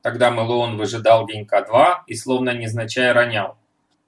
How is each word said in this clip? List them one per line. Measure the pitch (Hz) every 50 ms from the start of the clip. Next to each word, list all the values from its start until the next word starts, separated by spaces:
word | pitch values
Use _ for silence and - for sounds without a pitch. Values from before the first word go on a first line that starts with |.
тогда | - 120 117 117 123 120
Мэлоун | 120 113 117 117 120 120 120 117 113
выжидал | 107 107 101 113 113 107 110 113 113 110
денька | 107 107 107 104 - 104 101 98
два | - 113 123 156 180 180 175 - -
и | 110
словно | - - 131 127 127 127 123 120
незначай | 120 113 110 110 113 110 - - 131 127 123 120
ронял: | 120 120 117 110 104 98 - - _ _ _ _ _ _ _ _ _ _